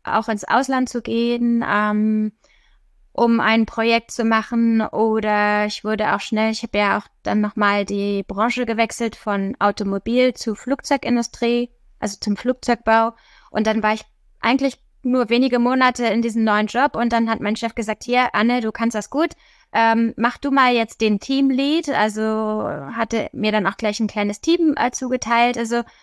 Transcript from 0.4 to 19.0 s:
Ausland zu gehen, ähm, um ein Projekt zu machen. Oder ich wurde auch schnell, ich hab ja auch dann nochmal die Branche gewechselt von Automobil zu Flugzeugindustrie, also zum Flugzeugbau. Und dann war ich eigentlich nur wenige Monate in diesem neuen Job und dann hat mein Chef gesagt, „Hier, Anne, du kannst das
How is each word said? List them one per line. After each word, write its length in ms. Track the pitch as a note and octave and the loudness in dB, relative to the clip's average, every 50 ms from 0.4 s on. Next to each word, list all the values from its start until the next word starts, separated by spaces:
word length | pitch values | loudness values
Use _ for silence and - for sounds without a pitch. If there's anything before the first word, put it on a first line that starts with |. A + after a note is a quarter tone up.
| - | -2
Ausland 460 | - - A#3+ C4+ C4+ C4+ B3+ B3+ B3 | 0 0 0 2 0 0 -2 -2 -2
zu 120 | - A#3+ | -4 -6
gehen, 640 | A3+ - A3+ A#3 A#3 A#3 A#3+ A#3+ A#3+ A#3 A#3 A#3 - | -6 -4 -2 0 0 0 0 0 0 0 0 0 0
ähm, 680 | - D#3 G#3 G#3 G#3 G#3 G#3+ G#3+ A3 G#3+ G#3+ G#3+ G#3+ - _ _ _ _ _ _ _ _ _ _ _ _ _ _ _ - | 0 0 0 0 0 0 0 0 0 0 0 -2 -4 -6 _ _ _ _ _ _ _ _ _ _ _ _ _ _ _ -2
um 260 | - A#3 A#3 A#3 A3+ | 0 2 2 2 2
ein 260 | - A3 A3 A3+ A3 | 2 2 2 2 0
Projekt 460 | - - - A3+ A#3 A3+ A#3 A#3 - | 0 -2 -2 0 2 0 0 -2 -4
zu 140 | - - A3+ | -6 -2 0
machen. 560 | A3+ A3+ A3 A3 - A#3+ A#3 A#3 A3+ A3+ A3+ | 0 0 0 0 -2 -2 0 2 2 2 2
Oder 840 | G#3+ - - - A3 A3 G#3+ A3 G#3 G#3+ G#3 G#3 G#3 G#3 G#3 G#3 G#3 G#3+ | 0 -2 0 0 0 0 0 0 0 0 0 2 2 2 2 0 0 -2
ich 180 | - - - | -4 -6 -6
wurde 300 | G#3 G#3+ A3 G#3+ D3 F#3 | -4 -2 -2 0 0 -2
auch 60 | G3+ | -2
schnell, 300 | - - A3 G#3+ A3 A3 | -2 -2 -2 0 0 0
ich 120 | A3 - - | -2 -4 -6
hab 120 | - - | -4 -2
ja 220 | G#3 G#3 G3+ G3 G#3 | 0 2 2 0 -2
auch 100 | - - _ _ - | -4 -8 _ _ -6
dann 160 | G3+ G3+ G#3 | -2 0 0
nochmal 460 | G#3 G#3 - G#3+ G#3 G3+ G3+ G#3 G3+ | 0 -2 -2 0 0 2 2 0 -2
die 380 | F#3+ G3+ G3+ G3+ G3+ G3+ G3 G3 - | -2 -4 -2 -2 -2 -2 -4 -4 -4
Branche 380 | G3 G3 G#3+ A#3+ A3+ - B3 | -2 -2 -2 0 0 -2 -4
gewechselt 500 | A3 A3+ G#3+ A3+ A3 - - A#3 A3+ A3+ | -2 0 0 -2 -2 -2 -4 -6 -6 -6
von 400 | - - A3 G3+ G3 G3 G3 - - | -6 -6 -4 -2 -2 -2 -4 -2 0
Automobil 720 | - G#3 G3 - G#3 G3 G3 G3 - A3 A#3 B3 B3+ B3+ B3 | 0 0 0 0 -2 -4 -4 -4 -2 0 2 2 2 2 2
zu 220 | - - A#3 G#3 | -2 -6 -8 -8
Flugzeugindustrie, 1160 | - - B3 C#4 - - - C#4+ C4+ - - B3 A#3+ A#3 - - - - A#3 A#3+ A#3+ B3 B3 _ _ _ - - _ | -6 -4 -4 -4 -4 -2 -2 -2 0 0 0 0 0 -2 -4 -4 -4 -2 0 0 0 -2 -4 _ _ _ -20 -10 _
also 180 | - G3+ G3+ - | -8 -8 -6 -6
zum 160 | - G#3 G3+ | -4 -4 -4
Flugzeugbau. 800 | - - B3 B3+ - - - A#3+ A#3 - A3+ A3 A3+ A3+ A3+ A#3 _ _ _ _ - - _ | -2 0 -2 -2 -2 0 -2 -2 0 2 2 4 4 2 2 -2 _ _ _ _ -20 -18 _
Und 180 | - G#3+ G#3+ A3 | -2 0 0 0
dann 140 | A3 A3 | 0 0
war 120 | G#3+ G#3+ A3 | 0 0 0
ich 80 | A3 - _ _ _ _ _ _ _ | -2 -6 _ _ _ _ _ _ _
eigentlich 360 | - A3 B3+ C4+ C#4 C#4 B3 - _ _ _ _ - | -2 0 0 2 0 -2 -2 -6 _ _ _ _ -4
nur 260 | B3+ B3 B3+ A#3+ G3+ | 0 0 0 2 2
wenige 280 | A#3 B3 C4 C4 B3 A#3+ | 2 2 4 4 2 2
Monate 480 | A#3+ B3 B3+ C4 C4 B3+ B3 - B3 | 2 2 2 2 2 2 2 0 0
in 160 | A3+ G3 A#3 | 0 0 0
diesem 220 | A3+ A#3 G#3+ A3+ A3 | 0 0 0 2 2
neuen 240 | A3 G#3 G#3 A3 G#3+ | 4 4 2 0 0
Job 280 | - A#3+ C4+ D4 - | 0 2 0 2 2
und 160 | - A#3+ A#3 | 0 0 0
dann 160 | A#3+ A3+ A3+ A3+ | 2 0 0 0
hat 120 | A3+ - | -2 -2
mein 160 | - G#3 G#3+ | -2 -4 -4
Chef 180 | - - A3+ - | -2 -4 -6 -4
gesagt, 300 | - A3 G#3+ G#3+ - - | -4 -4 -4 -6 -6 -4
„Hier, 320 | - A#3+ B3 B3+ - - | 0 2 2 2 2 2
Anne, 260 | G3+ G#3+ A#3 A#3+ B3+ | 2 2 2 2 0
du 100 | A3 A3 | 0 -2
kannst 220 | G#3+ - A3+ A3+ - | -4 -2 -2 -2 -2
das 160 | G#3+ | -4